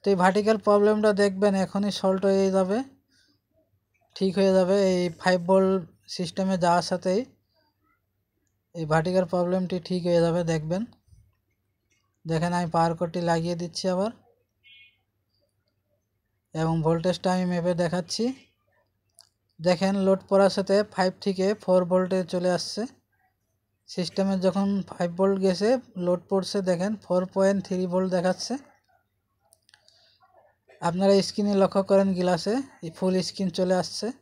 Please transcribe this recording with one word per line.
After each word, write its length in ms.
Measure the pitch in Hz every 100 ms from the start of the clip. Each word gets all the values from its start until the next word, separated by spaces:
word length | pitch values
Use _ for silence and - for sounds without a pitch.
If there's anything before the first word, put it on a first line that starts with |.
তো 20 | 202
এই 60 | 190
ভার্টিক্যাল 360 | 180 196 208 220
প্রবলেমটা 460 | 208 208 208 214 214 202
দেখবেন 320 | 202 190 208 196
এখনই 260 | 180 196 202 -
সলভ 220 | 190 190 196
হয়ে 200 | 196 196 190
যাবে, 200 | 185 214 269 _ _ _ _ _ _ _ _ _ _ _ _
ঠিক 160 | - 190 180
হয়ে 140 | 196 190
যাবে। 180 | 180 202 190
এই 100 | 180 175 165
ফাইভ 180 | 185 185 175
ভোল্ট 320 | 190 190 190 165 _ _
সিস্টেমে 400 | - 175 - 190 190
যাওয়ার 220 | 175 175 170
সাথেই 320 | 180 190 190 262 _ _ _ _ _ _ _ _ _ _ _ _ _ _
এই 100 | 175 151
ভার্টিক্যাল 340 | 160 165 185 175
প্রবলেমটি 440 | 180 175 185 180 180 -
ঠিক 140 | 185 175
হয়ে 140 | 170
যাবে, 160 | 170 170 165
দেখবেন। 300 | 160 156 180 240 _ _ - _ _ _ _ _ _ _ _ _ _
দেখেন 260 | 160 160 175 175
আমি 100 | 170
পাওয়ার 180 | 170 165 165
কর্ডটি 240 | 170 175 170
লাগিয়ে 260 | 165 165 170
দিচ্ছি 240 | 175 - 185
আবার 180 | 180 208 - _ _ _ _ - - - _ _ _ _ _ _ _ _ _ _ _ _ _ _ _ _
এবং 220 | 160 160 165
ভোল্টেজটা 420 | 160 170 180 170 190
আমি 100 | 185 180
মেপে 220 | 180 175 170
দেখাচ্ছি। 420 | 175 180 170 - 240 269 _ _ _ _ _ _ _ _ _ _ _ -
দেখেন 340 | 165 170 190 196
লোড 160 | 190 190 -
পড়ার 220 | 196 196 196
সাথে 180 | 190 196 208
ফাইভ 180 | - 185 185
থেকে 200 | 202 190 190 208
ফোর 180 | - 185 175
ভোল্টে 300 | 185 180 185 180
চলে 160 | 180 180 170
আসছে। 240 | - - 247 _ _ _ _ _ _ _ _ _ _
সিস্টেমে 460 | - 170 - 196 190
যখন 220 | 185 196 196 202 170
ফাইভ 180 | - 175 170
ভোল্ট 180 | 190 196
গেছে 240 | 190 180 208 262 - 185
লোড 160 | 175 180 -
পড়ছে, 280 | 196 180 202 185
দেখেন 220 | 170 196 214
ফোর 180 | - 180 185
পয়েন্ট 260 | 190 190 202
থ্রি 200 | - 185 185
ভোল্ট 160 | 180 185
দেখাচ্ছে। 380 | 180 180 180 - 269 - _ _ _ _ _ _ _ _ _ _ _ _ _ _ _ _ _ _ _ _ -
আপনারা 320 | 170 175 196 196 190
স্ক্রিনে 260 | - 202 196
লক্ষ্য 180 | 190 202 190
করেন 200 | 196 196 180
গ্লাসে 380 | 180 170 196 240 269 -
এই 60 | 165 -
ফুল 160 | 185 185 -
স্ক্রিন 220 | - 190 165
চলে 180 | 180 185
আসছে। 260 | 170 - 208 -